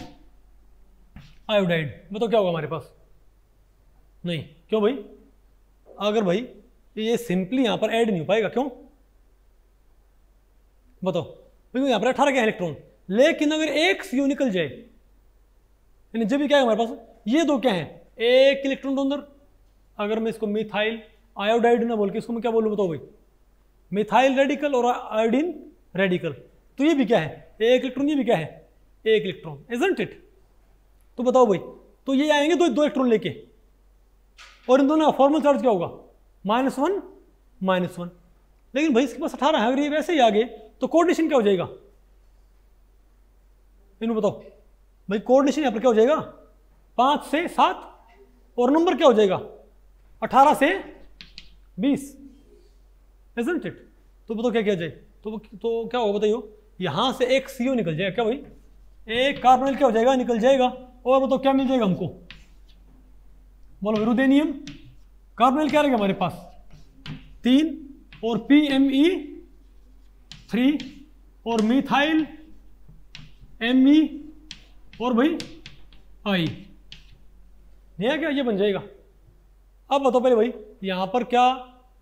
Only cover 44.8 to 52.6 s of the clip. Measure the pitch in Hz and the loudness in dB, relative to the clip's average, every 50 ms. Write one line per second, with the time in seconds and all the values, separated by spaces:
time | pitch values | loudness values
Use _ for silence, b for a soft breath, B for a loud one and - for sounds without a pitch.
44.8 | _ _ _ _ _ - 190 220 202 - 247 269 269 294 - 302 311 254 208 220 | _ _ _ _ _ -6 -6 -4 0 2 4 4 4 2 0 0 -2 -2 -2 0
45.8 | 220 254 226 214 220 254 302 311 - - - - - - _ _ _ _ _ _ | 0 2 4 4 4 4 2 0 -2 -6 -14 -20 -20 -20 _ _ _ _ _ _
46.8 | _ _ _ - 240 269 294 277 - - - 302 349 302 - - 294 349 370 359 | _ _ _ 0 2 2 2 0 -2 -4 -4 -4 -4 -2 0 2 2 2 2 -2
47.8 | - - - - - _ - - - _ _ _ _ _ _ - 247 247 285 330 | -10 -20 -20 -20 -20 _ -20 -20 -20 _ _ _ _ _ _ 0 2 2 4 4
48.8 | 339 359 359 240 - 277 233 214 214 190 185 135 - - - - - _ _ _ | 2 2 2 4 4 4 6 6 4 2 0 -2 -6 -10 -18 -20 -20 _ _ _
49.8 | _ _ _ _ _ _ - - - 220 - 254 277 294 269 - 269 302 381 392 | _ _ _ _ _ _ -16 -10 -6 0 4 6 6 6 6 4 2 0 0 -2
50.8 | - - - - - - - - - - - - - - - - - - _ - | -6 -12 -18 -20 -20 -20 -20 -20 -20 -20 -20 -20 -20 -20 -20 -20 -20 -18 _ -4
51.8 | 196 285 277 - - - - - - - - - _ _ - - | -2 0 0 -2 -4 -8 -18 -20 -20 -20 -20 -20 _ _ -20 -20